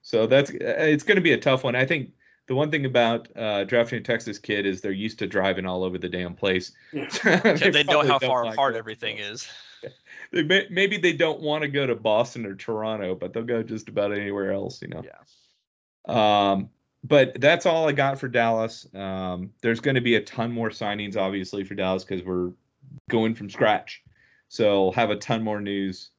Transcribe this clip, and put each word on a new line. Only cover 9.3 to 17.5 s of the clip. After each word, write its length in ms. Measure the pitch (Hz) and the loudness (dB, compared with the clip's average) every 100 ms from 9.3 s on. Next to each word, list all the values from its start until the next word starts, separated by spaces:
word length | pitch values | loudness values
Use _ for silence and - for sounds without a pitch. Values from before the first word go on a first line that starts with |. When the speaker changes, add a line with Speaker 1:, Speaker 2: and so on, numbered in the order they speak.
| 110 - - - - - - _ - - | -10 -14 -18 -20 -18 -18 -18 _ -20 -6
Speaker 1:
They 120 | 151 | -2
may-, 220 | 156 190 196 | 2 2 2
maybe 260 | 180 196 202 | 0 0 2
they 160 | 175 | 0
don't 300 | 160 165 151 | 2 0 0
wanna 260 | 151 151 151 | -2 -2 -2
go 180 | 139 135 | -2 -2
to 80 | |
Boston 520 | 110 110 107 127 123 107 | 0 2 2 2 -4 -10
or 80 | |
Toronto, 600 | 98 - 110 110 110 92 | -10 -6 -4 -4 -4 -4
but 200 | 92 92 | -4 -6
they'll 80 | 117 | -6
go 180 | 117 117 | -4 -4
just 280 | 113 110 - | -4 -8 -6
about 220 | 104 101 | -2 -2
anywhere 380 | 104 101 101 98 | -2 -4 -2 -2
else, 300 | 98 95 - | -2 -6 -10
you 80 | - | -12
know? 140 | 82 | -12
Speaker 3:
Yeah. 140 | 80 - _ _ _ _ _ _ _ _ - | -14 -20 _ _ _ _ _ _ _ _ -2
Speaker 1:
Um, 640 | 120 107 104 101 98 - _ _ _ | 2 4 6 4 2 -2 _ _ _
but 340 | 131 147 131 - | 2 4 4 4
that's 280 | 135 | 4